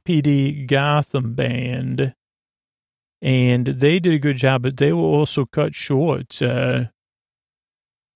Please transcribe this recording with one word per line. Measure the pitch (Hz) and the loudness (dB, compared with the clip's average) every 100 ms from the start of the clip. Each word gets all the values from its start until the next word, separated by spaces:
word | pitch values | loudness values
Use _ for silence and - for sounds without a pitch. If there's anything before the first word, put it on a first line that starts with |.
P | - 160 | 0 2
D | 143 139 139 147 131 | 4 2 0 -2 -2
Gotham | 139 143 147 143 139 120 123 | 0 2 0 0 -4 -4 -2
Band, | 127 123 127 123 127 127 135 - _ _ _ _ _ _ _ _ _ - | -2 -2 -4 -4 -4 -2 -2 -4 _ _ _ _ _ _ _ _ _ -6
and | 135 131 123 123 123 | 0 2 2 2 0
they | 131 143 180 | 2 2 2
did | 175 | 2
a | 156 | 0
good | 147 131 | 0 0
job, | 135 131 | 2 2
but | 131 131 | -2 0
they | 143 | 0
were | 170 | 2
also | 160 147 151 - 127 | 2 2 0 -2 -2
cut | - 147 | -2 -4
short. | - - 135 165 135 131 - | -4 -2 0 0 -2 -6 -4
Uh, | 123 123 127 127 120 _ _ _ _ _ _ _ _ _ _ _ _ | -2 0 -2 -2 -4 _ _ _ _ _ _ _ _ _ _ _ _